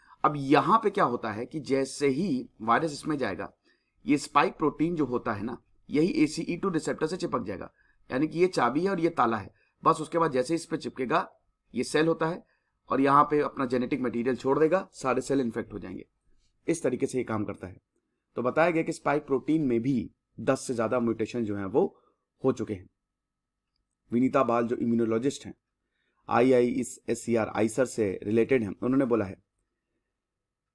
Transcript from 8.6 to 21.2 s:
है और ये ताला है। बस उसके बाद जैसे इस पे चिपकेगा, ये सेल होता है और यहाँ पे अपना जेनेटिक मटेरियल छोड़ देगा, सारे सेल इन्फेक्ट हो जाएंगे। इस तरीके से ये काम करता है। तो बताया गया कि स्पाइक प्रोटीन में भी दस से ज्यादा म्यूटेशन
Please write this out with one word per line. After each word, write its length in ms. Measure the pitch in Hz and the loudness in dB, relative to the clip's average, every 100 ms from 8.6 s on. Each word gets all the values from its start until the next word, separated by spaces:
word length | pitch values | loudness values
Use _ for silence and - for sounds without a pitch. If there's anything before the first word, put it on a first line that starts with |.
| 123 135 | 0 0
है 60 | 185 | 0
और 100 | 190 | 0
ये 100 | 160 | 0
ताला 260 | 156 120 113 | 2 0 0
है। 180 | 95 - _ _ | -6 -16 _ _
बस 160 | 147 160 | 0 0
उसके 180 | 151 170 | -2 0
बाद 140 | 160 | 0
जैसे 220 | 127 123 | 0 0
इस 120 | 165 - | -2 -4
पे 100 | 156 | -6
चिपकेगा, 560 | 123 - 127 170 - _ _ _ _ | -6 -6 -2 -2 -2 _ _ _ _
ये 100 | - | -6
सेल 240 | 127 151 160 | -2 2 2
होता 180 | 160 160 | 2 -2
है 200 | 180 - _ _ _ _ | -4 -10 _ _ _ _
और 120 | 120 | 2
यहाँ 240 | 139 139 | 6 6
पे 160 | 147 147 | 6 2
अपना 260 | 135 - 131 | 0 -2 -2
जेनेटिक 340 | 127 123 143 | 0 0 -2
मटेरियल 360 | 123 110 117 120 | -2 -2 -2 -2
छोड़ 220 | 131 135 | 0 2
देगा, 300 | 156 180 196 | 4 2 -2
सारे 280 | - 131 127 | -6 -2 -2
सेल 200 | 127 139 | 0 0
इन्फेक्ट 320 | 120 117 104 | 0 -4 -8
हो 60 | 104 | -10
जाएंगे। 280 | 92 92 - _ _ _ _ _ - | -12 -12 -16 _ _ _ _ _ -4
इस 140 | 165 | -2
तरीके 240 | 139 123 135 | 0 0 -2
से 120 | 131 | -2
ये 60 | |
काम 200 | 120 110 | -2 -4
करता 220 | 98 101 92 | -4 -8 -12
है। 140 | 95 _ _ _ _ _ - | -16 _ _ _ _ _ -4
तो 60 | |
बताया 280 | 120 127 170 | -2 2 2
गया 120 | 160 | 2
कि 100 | 160 | -2
स्पाइक 340 | 156 - 143 147 | -4 -2 -2 0
प्रोटीन 400 | 135 123 156 143 | -2 0 0 2
में 140 | 117 | 0
भी 300 | 117 131 - - _ - | 2 0 -2 -10 _ -6
दस 260 | 117 135 - | -2 -2 -2
से 80 | |
ज्यादा 260 | 120 110 123 | -4 -2 0
म्यूटेशन 440 | 117 110 | 0 -2